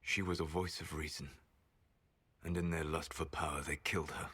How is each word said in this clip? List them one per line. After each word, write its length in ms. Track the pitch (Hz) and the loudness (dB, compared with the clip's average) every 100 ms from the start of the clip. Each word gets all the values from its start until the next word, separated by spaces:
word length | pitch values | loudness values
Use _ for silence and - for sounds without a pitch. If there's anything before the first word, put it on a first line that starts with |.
She 200 | - - | 0 0
was 180 | 92 87 | 2 2
a 60 | 82 | 2
voice 360 | 80 92 - | 2 0 -2
of 120 | 78 | -6
reason. 360 | 78 78 - 71 - - _ _ _ _ _ _ _ _ _ | -4 -4 -4 -8 -12 -20 _ _ _ _ _ _ _ _ _
And 140 | 85 87 | -2 2
in 120 | 87 | 4
their 140 | 82 | 2
lust 300 | 78 78 76 | 2 0 -2
for 120 | - 76 | -2 -2
power, 360 | - 80 73 | 0 0 0
they 180 | 71 73 | -2 -2
killed 280 | - 95 76 | 2 0 0
her. 180 | - 67 | -4 -6